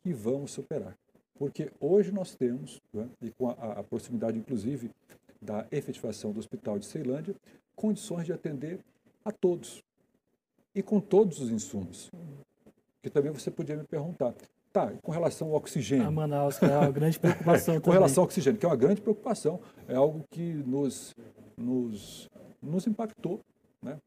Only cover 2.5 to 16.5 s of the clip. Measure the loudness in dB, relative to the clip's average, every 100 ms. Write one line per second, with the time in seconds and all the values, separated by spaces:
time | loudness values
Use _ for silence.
2.5 | -2 -8 -16 _ -8 -8 -10 -14 -4 -4
3.5 | -4 -8 -8 -6 -8 -6 -4 -2 -4 -4
4.5 | -4 -4 -6 -8 -14 _ -20 _ _ -8
5.5 | -8 -4 -6 -6 -8 -8 -6 -6 -8 -8
6.5 | -10 -4 -4 -4 -6 -4 -4 -6 -10 _
7.5 | -20 _ -4 -2 -2 -4 -8 -4 -4 -4
8.5 | -6 -8 -10 -12 _ _ _ -10 0 0
9.5 | 0 -6 -18 _ _ _ _ _ _ _
10.5 | _ _ -6 2 2 6 6 6 2 -2
11.5 | -2 -4 -8 -8 -12 -18 -16 -16 -16 -20
12.5 | _ -20 _ _ _ -4 0 0 -2 -8
13.5 | -6 -6 -6 -6 -6 -6 -2 -4 -4 -18
14.5 | _ _ 0 0 -4 -6 0 0 0 0
15.5 | 0 0 -4 2 4 4 2 2 2 0